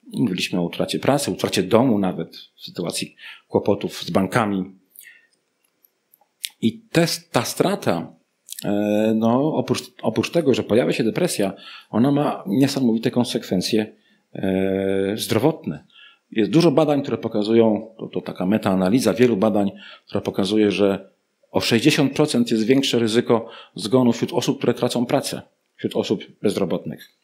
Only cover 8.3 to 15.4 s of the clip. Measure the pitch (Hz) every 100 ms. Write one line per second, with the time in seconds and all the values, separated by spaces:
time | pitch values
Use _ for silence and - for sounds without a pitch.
8.3 | _ - - - 101 104 104 110 110 113
9.3 | 120 151 135 120 127 - - 117 110 -
10.3 | 170 147 107 - 107 147 165 113 104 170
11.3 | - 98 95 - - - 107 131 143 147
12.3 | - - 127 135 139 127 113 120 120 120
13.3 | 123 - 95 87 110 107 - _ _ _
14.3 | - 95 95 95 95 98 98 98 110 -
15.3 | 107